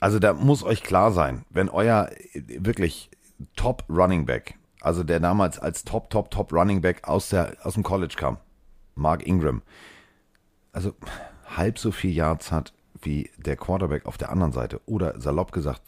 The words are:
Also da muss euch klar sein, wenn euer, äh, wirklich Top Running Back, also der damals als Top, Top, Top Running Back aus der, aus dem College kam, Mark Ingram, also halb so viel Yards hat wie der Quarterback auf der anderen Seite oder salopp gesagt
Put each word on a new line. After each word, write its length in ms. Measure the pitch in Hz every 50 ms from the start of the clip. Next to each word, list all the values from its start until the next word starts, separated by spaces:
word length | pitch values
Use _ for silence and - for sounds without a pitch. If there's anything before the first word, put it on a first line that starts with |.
Also 180 | - 98 107 107
da 140 | 92 107 87
muss 300 | 73 104 139 143 - -
euch 200 | 95 113 - -
klar 300 | - 92 90 101 113 101
sein, 320 | 90 76 67 64 - - -
wenn 180 | - - 98 95
euer, 420 | - 90 107 117 113 107 90 - - - - - -
äh, 100 | 78 67 - 58 67
wirklich 520 | 95 110 113 - 92 82 - - - - _ _ _ _ _ - - - -
Top 280 | - - 123 127 - - -
Running 380 | 80 87 90 92 92 85 71
Back, 320 | 58 62 57 - - - - _ _ _ _
also 220 | - 76 85 87 87
der 180 | 76 85 82
damals 380 | 80 87 95 104 98 87 - -
als 260 | - 85 80 - -
Top, 260 | - - 113 - -
Top, 200 | - 107 104 -
Top 220 | - - 101 - 78
Running 280 | 82 90 101 101 95
Back 260 | 78 92 87 - -
aus 220 | - 73 101 - -
der, 280 | - 92 80 - - - -
aus 120 | 80 85
dem 80 | 110 95
College 320 | - 92 98 87 76 -
kam, 220 | - 78 67 64 - - _ _ _ _ - - - - - -
Mark 320 | 69 71 78 85 85 -
Ingram, 360 | - 92 90 78 73 62 58 - _ - - - - - - - _ _ _ _ _ _ _ _ _ _ _ _ _ -
also 220 | 82 90 101 - - - - - - - - - - -
halb 320 | - - - 87 104 110 -
so 120 | - 113
viel 220 | - - - 95 85
Yards 400 | 80 80 78 82 78 - - 85
hat 200 | 78 76 - - _ _ _ - - -
wie 280 | 80 73 73 - - _ -
der 180 | - 78 69
Quarterback 480 | - - - 90 92 95 78 76 73 -
auf 140 | - - -
der 120 | - -
anderen 220 | - 95 90 76 60
Seite 280 | 62 60 - - - _
oder 340 | - 107 104 92 76 - 55
salopp 320 | 62 73 73 82 90 - -
gesagt 300 | 92 71 71 69 - -